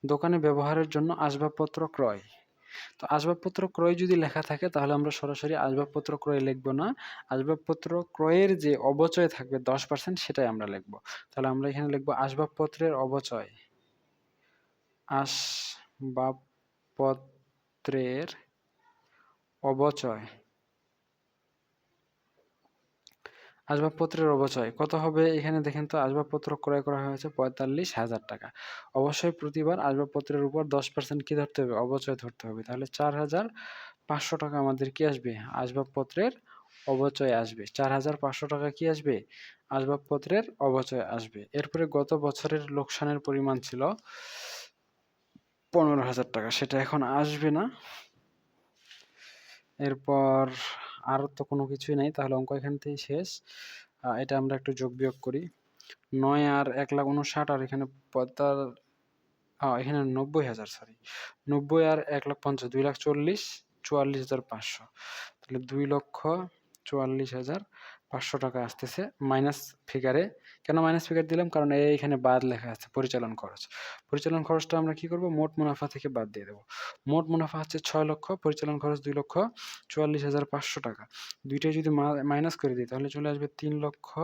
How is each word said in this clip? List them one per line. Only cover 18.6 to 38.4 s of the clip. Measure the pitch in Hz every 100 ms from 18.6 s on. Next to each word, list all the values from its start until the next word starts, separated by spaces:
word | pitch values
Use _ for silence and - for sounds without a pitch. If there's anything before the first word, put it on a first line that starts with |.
| _ _ _ _ _ _ _ _ _ _
অবচয়। | 139 135 143 143 127 107 113 - _ _ _ _ _ _ _ _ _ _ _ _ _ _ _ _ _ _ _ _ _ _ _ _ _ _ _ _ - - - _ -
আসবাবপত্রের | 147 156 156 160 160 156
অবচয় | 139 135 131 117
কত | - 151
হবে? | 160 160 156 165 156
এখানে | 156 156
দেখেন | 147 151 151
তো, | 156
আসবাবপত্র | 135 143 147 151 147 147
ক্রয় | 143 143
করা | 139 139 139
হয়েছে | 135 151
পঁয়তাল্লিশ | 139 131 127 135 147 180 113
হাজার | 117 113 -
টাকা। | 107 - - - - -
অবশ্যই | 135 143 147 170
প্রতিবার | 165 151 156 156 185
আসবাবপত্রের | 143 135 143 143 143 143
উপর | 139 151
দশ | 156 139 -
পার্সেন্ট | - 139 147 -
কি |
ধরতে | 147 143 -
হবে? | 127
অবচয় | 113 123 135 139 127
ধরতে | 120 - 113
হবে। | 110
তাহলে | 110 127 135
চার | - 147
হাজার | 147 147 170 226 - - - - - -
পাঁচশো | 147 - 160
টাকা | 151 143
আমাদের | 139 131 135
কি | 135 151
আসবে? | 131 123 107
আসবাবপত্রের | 117 127 127 135 135 139 131 170 233 - _ - _ - -
অবচয় | 131 139 139 135
আসবে। | 117 110 113 101
চার | - 135
হাজার | 135 143 143
পাঁচশো | 139 131